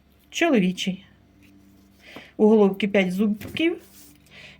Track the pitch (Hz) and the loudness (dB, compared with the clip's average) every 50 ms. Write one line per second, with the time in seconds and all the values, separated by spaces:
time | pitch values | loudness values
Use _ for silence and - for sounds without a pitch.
0 | _ _ _ _ _ _ - - 330 339 285 220 180 185 180 - - 190 180 - | _ _ _ _ _ _ -6 -2 0 2 2 2 0 0 -2 -4 -6 -8 -8 -8
1 | - _ _ _ _ _ _ _ _ _ _ _ _ _ _ _ _ _ _ _ | -12 _ _ _ _ _ _ _ _ _ _ _ _ _ _ _ _ _ _ _
2 | - - - - - - _ - 214 208 226 214 202 196 196 - 220 202 - 202 | -20 -20 -20 -20 -20 -14 _ 2 4 4 6 6 4 4 2 0 -4 -2 0 0
3 | 190 180 180 190 226 208 214 - - - - - 320 339 349 - - - - - | 0 0 -2 -2 -2 -2 -2 -4 -8 -10 -6 -4 -2 -2 -4 -6 -10 -20 -20 -20
4 | - - - _ _ _ - - - - - | -20 -20 -20 _ _ _ -20 -20 -20 -20 -20